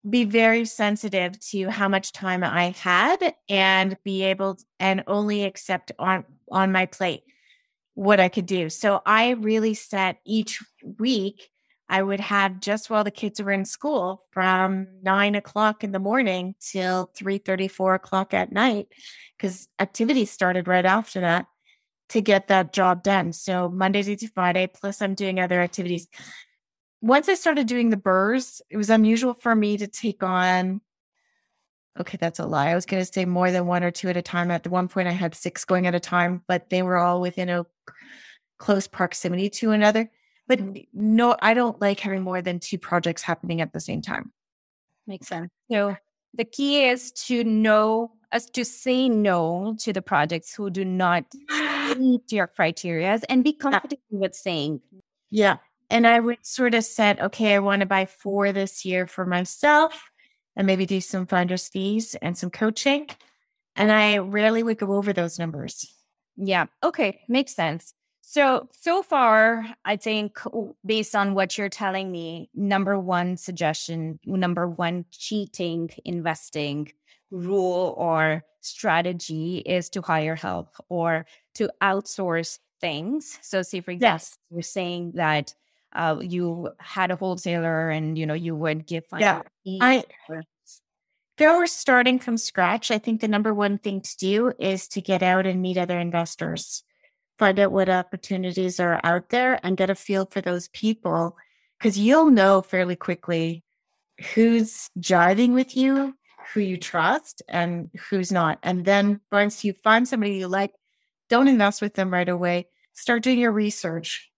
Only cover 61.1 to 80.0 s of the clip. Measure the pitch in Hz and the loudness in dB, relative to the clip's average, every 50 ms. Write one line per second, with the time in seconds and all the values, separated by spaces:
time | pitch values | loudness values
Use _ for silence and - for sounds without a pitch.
61.1 | - 190 185 - 196 180 180 180 185 180 - - _ 190 190 196 208 226 220 - | -6 -6 -2 0 2 2 2 0 -2 -4 -6 -8 _ -4 -2 -2 -2 -2 -4 -6
62.1 | - - - 160 175 - - 180 - - 220 220 220 - - 277 277 285 302 285 | -10 -6 -6 -6 -6 -6 -8 -8 -4 -2 -2 -2 -2 0 0 0 0 0 -2 -10
63.1 | - _ _ _ _ _ _ _ _ _ _ _ _ - 208 214 214 214 214 208 | -18 _ _ _ _ _ _ _ _ _ _ _ _ 0 2 4 4 4 4 4
64.1 | 208 202 185 190 202 208 214 220 226 226 226 226 220 220 208 196 196 202 196 208 | 2 0 -2 -2 0 2 2 4 2 2 0 -2 -2 -2 -2 0 0 0 0 0
65.1 | 196 180 170 170 - - 170 165 156 143 - - - - - - _ _ _ _ | -2 -2 -2 -4 -4 -6 -6 -6 -6 -8 -10 -10 -12 -12 -16 -16 _ _ _ _
66.1 | _ _ _ _ _ - 196 190 190 175 160 - _ _ - 359 - - 262 196 | _ _ _ _ _ -6 -2 0 2 0 0 -2 _ _ -2 -2 0 0 -2 -2
67.1 | - _ _ - 240 269 269 - - - 170 160 151 165 - - _ _ _ _ | -2 _ _ -2 0 0 0 -2 -4 -2 -2 -2 -2 -6 -10 -16 _ _ _ _
68.1 | _ _ _ - - 294 277 269 254 - - - _ _ - 339 339 381 381 - | _ _ _ -4 0 2 4 4 4 0 -2 -8 _ _ -2 0 0 0 0 0
69.1 | 330 277 254 226 220 220 220 226 233 226 220 220 233 _ _ 190 214 202 - 226 | 2 4 4 6 6 6 6 4 2 0 -6 -10 -14 _ _ -4 -4 -2 -2 -4
70.1 | 214 214 208 208 _ - - - - 226 208 - - _ - 190 220 220 208 - | -2 -2 -4 -6 _ -12 -14 -8 -6 -6 -8 -8 -12 _ -4 -2 -2 -2 -2 -2
71.1 | - 208 202 196 196 196 190 180 - - 202 196 - - 214 190 185 196 196 185 | -2 0 0 2 2 0 0 -2 -2 -6 -6 -6 -6 -4 -4 -4 -4 -4 -6 -6
72.1 | 180 170 165 165 165 165 160 _ _ - 202 196 202 196 196 190 202 196 185 180 | -8 -8 -8 -10 -10 -12 -14 _ _ -4 -2 0 0 0 0 0 -2 -2 -2 -2
73.1 | 180 175 175 180 180 170 - - 180 160 175 151 156 - - - 165 165 160 160 | -2 0 0 -2 -4 -6 -8 -12 -6 -2 -2 -2 -2 -4 -8 -8 -6 -6 -6 -8
74.1 | 156 - _ - 190 185 185 180 175 170 175 175 165 165 175 170 175 180 170 _ | -8 -10 _ -6 -2 -2 0 0 0 -2 -2 -4 -4 -4 -4 -2 -4 -4 -8 _
75.1 | - - - - 214 208 202 - - - 180 170 165 170 165 160 - - _ - | -16 -14 -10 -6 -4 -4 -6 -6 -8 -6 -6 -4 -4 -6 -6 -8 -10 -14 _ -8
76.1 | 175 175 160 165 160 - - - - 156 147 147 143 147 151 147 _ _ _ _ | -8 -6 -4 -4 -6 -6 -10 -10 -8 -6 -6 -4 -4 -6 -8 -10 _ _ _ _
77.1 | _ _ _ _ 196 180 175 180 196 196 185 185 180 180 185 170 - - 175 170 | _ _ _ _ -12 -10 -4 -2 0 0 0 0 0 0 -2 -2 -2 -2 -2 0
78.1 | 160 160 160 156 151 160 - _ _ _ - - - - - 208 160 170 175 180 | 2 2 2 2 0 -2 -6 _ _ _ -16 -16 -14 -4 -2 0 0 2 0 -2
79.1 | 180 175 - - 160 156 156 170 185 165 - - 180 180 170 - - 190 | -6 -6 -8 -8 -8 -6 -6 -6 -6 -8 -4 -4 -4 -4 -4 -6 -10 -8